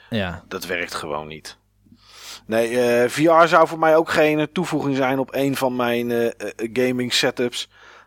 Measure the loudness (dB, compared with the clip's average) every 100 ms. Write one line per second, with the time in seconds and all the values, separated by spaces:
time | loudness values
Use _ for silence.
0 | -10 -6 -6 -8 -12 -10 -6 -6 -6 -8
1 | -8 -8 -10 -14 -18 -20 _ _ _ _
2 | _ -20 -20 -18 -2 0 0 2 2 4
3 | 2 2 4 6 6 6 4 2 4 4
4 | 4 2 2 2 -2 -4 -4 -2 -2 0
5 | 0 -2 -2 -2 -2 0 -2 0 -2 -2
6 | -2 -2 -2 -4 -10 -8 -6 -2 -2 -2
7 | -4 -2 -2 -2 -4 -4 -12 _ -20 -20